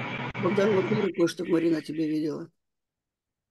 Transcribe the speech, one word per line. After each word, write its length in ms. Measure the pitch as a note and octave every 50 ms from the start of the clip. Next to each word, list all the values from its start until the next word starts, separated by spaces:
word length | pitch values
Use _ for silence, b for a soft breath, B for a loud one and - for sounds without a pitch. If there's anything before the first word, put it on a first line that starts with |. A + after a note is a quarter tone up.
| - - - - - - - -
Богдан, 360 | - F3 F#3+ G3 G3 A3 G#3
махни 260 | F#3 F#3 - G#3+ G#3+
рукой, 280 | G3+ F#3+ E3+ - E3+ E3
чтоб 200 | - - F3 -
Марина 320 | F3 E3 D#3+ E3+ E3 D#3
тебя 260 | D3 - D3 D#3 D#3+
видела. 440 | D3+ D#3 D#3 D3+ D3+ C#3+ D3 E3+ E3 _ _ _ _ _ _ _ _ _ _ _ _ _ _ _ _ _ _ _ _